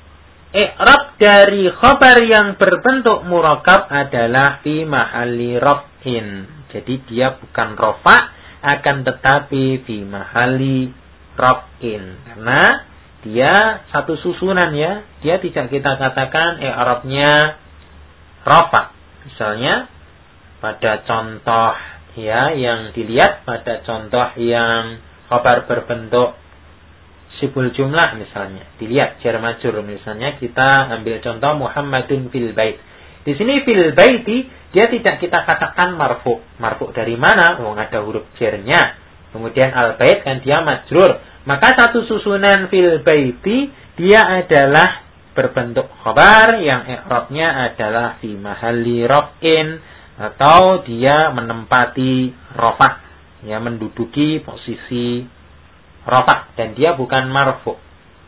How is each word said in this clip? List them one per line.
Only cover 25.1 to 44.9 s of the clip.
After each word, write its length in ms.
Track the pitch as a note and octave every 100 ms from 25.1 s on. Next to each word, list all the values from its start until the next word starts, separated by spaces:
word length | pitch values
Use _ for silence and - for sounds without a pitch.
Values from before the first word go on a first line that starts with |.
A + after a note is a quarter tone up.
| - -
khobar 400 | B2 B2 A#2+ -
berbentuk 640 | B2+ - A#2 A2+ B2 B2 - - _ - _ _ _ _ _ - -
Sibul 320 | C3+ C3+ B2+
jumlah 480 | B2 C3+ D#3+ D#3+ A2
misalnya. 400 | G2 G#2 G2 F#2+ - -
Dilihat 400 | A2 C3 - -
jar 240 | A#2+ A2+
majrur 400 | A#2 A2+ B2 G#2+
misalnya, 560 | G2+ G2+ A2 G#2+ C3+ -
kita 560 | A#2+ - C3+ C#3 B2
ambil 240 | A2+ A2 A2
contoh 400 | A#2+ A2+ C#3+ D3
Muhammadun 720 | B2 D3 C#3+ C3 B2 C3+ B2
fil 240 | C3 A2+
bait. 240 | A2 A2 - - - - - D3
Di 80 |
sini 320 | C#3+ A3+ C#4 C4+
fil 240 | G3+ D#3+ C#3+
baiti 480 | A#3+ A#3+ G3+ B3 C4 - -
dia 160 | F3+ A3+
tidak 320 | A#3+ G3 -
kita 240 | F3 E3+
katakan 560 | - D3+ - - F3+ E3+
marfu. 400 | C3 A#2+ B2+ A2+ - -
Marfu 320 | A2+ - A#2
dari 240 | A#2+ A2+ A#2
mana? 400 | E3 G#3 E3+ D3
Wong 160 | A2
ada 240 | G#2+ A2 A2+
huruf 320 | G#2 A2 - -
jernya. 560 | A2+ G2+ G#2 E3 - - - _ -
Kemudian 400 | A2+ A2+ C3 C3
al 240 | B2+ A#2 -
bait 240 | C#3 G3+
kan 160 | C#3 C3 C3
dia 160 | D3+
majrur. 560 | D3+ B2+ - D3+ F3+ - - -
Maka 320 | C#3 C#3 A#3+
satu 320 | B3+ A#3 A#3 -
susunan 640 | G#3+ G#3 G3 G3+ G3 F#3
fil 320 | F#3+ F3 D#3
baiti 720 | E3 D3+ C3 A#2+ F#3+ B3 C#4 - - -
dia 240 | F3+ A3
adalah 800 | G3+ F#3 F3+ D3+ C3+ D3+ F3